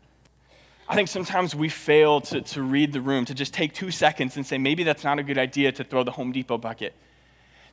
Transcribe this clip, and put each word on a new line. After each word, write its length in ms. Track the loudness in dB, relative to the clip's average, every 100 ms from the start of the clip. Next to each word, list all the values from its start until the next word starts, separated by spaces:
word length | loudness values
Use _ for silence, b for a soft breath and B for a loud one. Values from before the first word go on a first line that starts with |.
| _ _ _ _ b b b b -2
I 60 | 0
think 120 | 0
sometimes 480 | -4 -2 0 0 -2
we 140 | -4
fail 500 | -2 4 6 8 6
to, 200 | 2 -6
to 200 | -6 -6
read 300 | 0 2 2
the 80 | 0
room, 240 | -2 -2 -2
to 80 |
just 200 | -4 -6
take 200 | -2 -4
two 180 | -4 -8
seconds 440 | 2 2 2 -4 -4
and 100 | -6
say, 120 | -2
"Maybe 260 | 0 2
that's 220 | 0 0 0
not 120 | -2
a 40 |
good 140 | 0 -2
idea 340 | 0 2 0
to 100 | 0
throw 200 | -2 -2
the 80 | -2
Home 220 | -4 -6
Depot 240 | -6 -4 -4
bucket." 360 | -4 -8 -10 -12 b b b b b b b